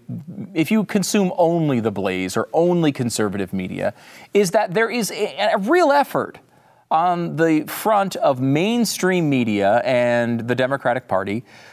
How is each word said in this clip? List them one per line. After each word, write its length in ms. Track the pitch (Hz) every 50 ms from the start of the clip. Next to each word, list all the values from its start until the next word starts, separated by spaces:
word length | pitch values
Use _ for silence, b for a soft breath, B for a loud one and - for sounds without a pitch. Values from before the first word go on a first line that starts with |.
| - - 120 113 - - - - 214 - 196
if 180 | 165 156 -
you 100 | 214 220
consume 500 | 190 - - 208 175 - - 208 196 180 -
only 420 | - 170 165 175 170 160 147 135 117
The 140 | 107 113
Blaze 440 | 98 101 95 95 92 92 92 90 -
or 120 | 113 - -
only 380 | - 156 170 175 180 175 165 151
conservative 640 | 131 - 127 117 - - 107 101 92 101 95 90
media 420 | - 95 92 92 92 92 92 101 B B B B B B B B -
is 160 | 202 208 170
that 240 | 202 214 208 196 165
there 160 | 214 226 226
is 220 | 226 247 202 -
a, 400 | 170 160 208 180 135 170 202 208 202
a 40 | 214
real 340 | 190 226 330 359 349 285
effort 480 | 277 285 254 - - 143 107 - - - - b b b b b b b b b
on 460 | - 160 170 180 175 175 170 165 147
the 260 | 143 165 165 156 151 151 156
front 480 | - - - 208 220 202 196 185 -
of 240 | - - 151 135 127
mainstream 920 | 131 135 139 151 180 220 240 240 226 - - - - 185 185 180 165 147
media 500 | 139 127 120 113 104 101 98 98 113 120 -
and 640 | 127 131 123 123 120 120 120 117 117 120 117 110 117
the 80 | 123
Democratic 500 | 123 131 127 139 135 - 127 120 127 -
Party 380 | - 101 92 98 101 101 120 B B B B B B